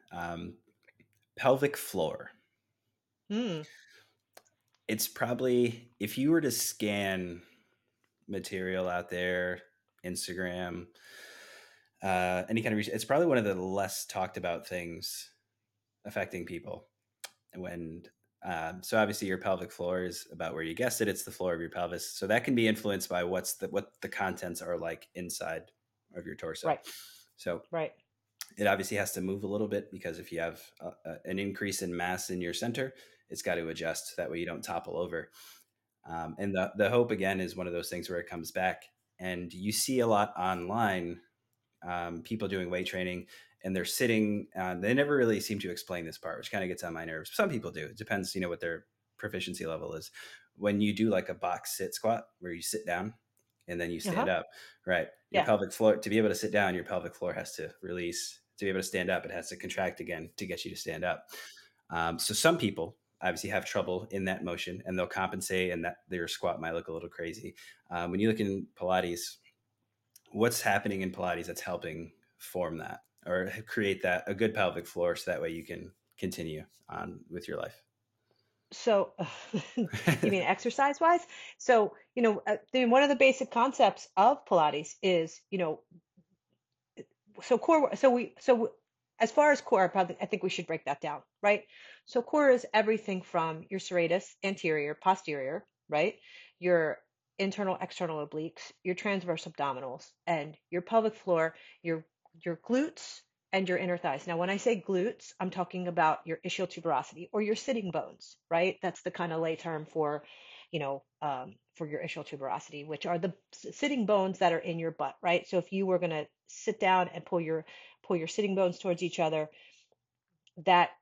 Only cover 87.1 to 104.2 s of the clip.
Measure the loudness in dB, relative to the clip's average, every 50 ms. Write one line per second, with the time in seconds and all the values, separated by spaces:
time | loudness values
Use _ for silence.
87.1 | _ _ _ _ _ -8 -2 0 0 2 6 6 6 6 6 4 2 4 6 6
88.1 | 6 4 2 -2 -8 0 4 4 4 6 4 0 -4 _ _ _ _ _ _ _
89.1 | _ 0 0 2 6 6 8 8 8 6 4 4 4 6 6 6 4 2 2 2
90.1 | 0 -4 -4 -2 -2 0 0 -2 -2 -4 -4 -4 -4 -4 -4 -4 -4 -4 -4 -6
91.1 | -6 -8 -10 _ _ _ 4 4 4 4 2 -6 -20 -20 -20 -20 -20 -20 _ -4
92.1 | -2 -2 0 2 4 6 8 8 8 6 6 4 4 4 6 6 4 2 0 -2
93.1 | -4 -4 -4 -2 0 0 2 0 -2 -6 -8 -6 -6 -6 -4 0 2 4 4 4
94.1 | 4 2 0 -2 -10 _ -4 -4 -2 0 0 2 2 2 2 -2 -4 0 4 4
95.1 | 4 4 2 -6 -4 -4 -4 -4 -4 -6 -8 _ _ _ _ 0 2 2 2 2
96.1 | 0 -4 -12 -20 -20 -20 -20 -20 _ -2 2 4 6 6 6 4 0 -4 _ _
97.1 | _ _ _ _ _ -2 -2 -2 0 0 0 0 0 -2 -4 -6 -6 -4 -4 -2
98.1 | -2 -4 -6 -6 -6 -6 -6 -6 -8 -12 -18 -18 -16 _ -4 -4 -4 -2 -2 0
99.1 | 0 0 0 -2 -2 -4 -4 -8 -6 -2 -2 -2 -2 -4 -6 -8 -10 -10 -14 -18
100.1 | _ _ _ 0 0 0 -2 -4 -10 -16 _ -6 -4 -4 -2 2 4 4 4 4
101.1 | 0 -2 0 2 4 4 4 2 0 -6 -18 -20 -18 _ -4 -2 -2 -2 -4 _
102.1 | _ _ _ _ _ -8 -6 -6 -6 -4 -2 0 2 2 2 0 -2 -8 -14 -14
103.1 | -14 -16 -20 _ _ _ _ _ -2 0 2 2 0 0 0 0 -2 -2 -2 -2
104.1 | -4 -4